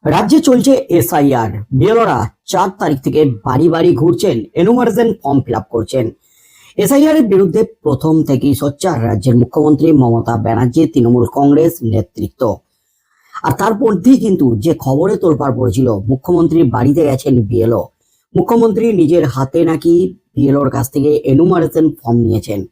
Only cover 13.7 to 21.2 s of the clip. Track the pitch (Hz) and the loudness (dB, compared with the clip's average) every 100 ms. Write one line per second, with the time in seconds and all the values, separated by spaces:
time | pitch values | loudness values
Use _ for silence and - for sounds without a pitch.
13.7 | 214 233 180 233 269 220 185 135 113 151 | -2 -2 2 4 4 2 0 0 0 -2
14.7 | 170 131 135 185 196 180 139 131 117 110 | -2 -2 0 0 0 0 0 -2 -2 -2
15.7 | 95 127 101 110 131 - 180 160 160 143 | 0 0 -2 -4 -4 -2 0 2 2 0
16.7 | 113 131 147 147 131 - 127 104 104 110 | 0 0 2 0 -2 0 0 0 0 0
17.7 | 110 - _ _ _ _ 180 175 233 226 | -2 -4 _ _ _ _ -4 0 2 2
18.7 | 208 226 196 151 170 151 135 131 165 165 | 0 0 2 2 2 0 -2 -4 0 0
19.7 | 160 170 175 185 - _ - 139 143 139 | 0 0 0 0 -6 _ -2 0 2 0
20.7 | 123 120 143 143 147 | -4 -4 -2 0 0